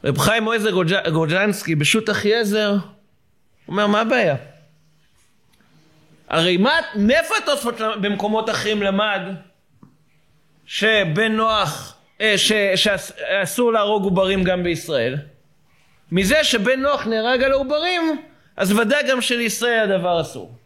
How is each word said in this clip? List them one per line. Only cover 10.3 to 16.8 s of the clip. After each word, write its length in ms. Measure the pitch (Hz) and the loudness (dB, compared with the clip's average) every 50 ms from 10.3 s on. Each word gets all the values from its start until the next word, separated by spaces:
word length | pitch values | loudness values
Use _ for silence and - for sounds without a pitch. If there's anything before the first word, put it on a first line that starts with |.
| _ _ _ _ _ _ _ | _ _ _ _ _ _ _
שבן 680 | - - - 202 220 220 214 196 165 151 165 220 220 | -12 -6 0 2 2 4 2 2 0 0 0 0 0
נוח, 640 | 220 220 220 226 220 214 196 156 156 - - - - _ _ _ _ _ | 0 0 0 0 0 0 0 -2 -4 -8 -12 -16 -18 _ _ _ _ _
אה, 160 | 208 220 208 190 | 0 0 2 2
ש-, 160 | - - 214 214 202 196 190 | 2 2 2 2 2 2 2
שאס-, 360 | 185 - 214 202 185 - - - - 156 127 180 196 196 | 2 2 0 0 -2 -4 -10 -14 -12 -6 -4 -2 -2 -2
אסור 300 | - - - 247 233 226 | -2 -2 0 2 2 2
להרוג 300 | 220 208 208 214 214 190 | 2 2 2 0 0 0
עוברים 400 | 202 185 180 190 185 196 190 185 | 0 2 2 2 2 2 0 2
גם 200 | 175 185 180 180 | 0 0 0 0
בישראל? 520 | 175 170 - - - 156 131 113 123 131 147 143 - - _ _ _ _ _ _ _ _ _ _ _ _ _ _ _ | -2 -2 -4 -4 -2 -2 0 0 0 -2 -4 -8 -12 -20 _ _ _ _ _ _ _ _ _ _ _ _ _ _ _
מזה 320 | 165 180 196 185 262 311 302 | -2 0 2 4 2 2 2
שבן 360 | 302 - 233 196 240 262 | 2 0 0 2 2 0
נוח 280 | 262 | 0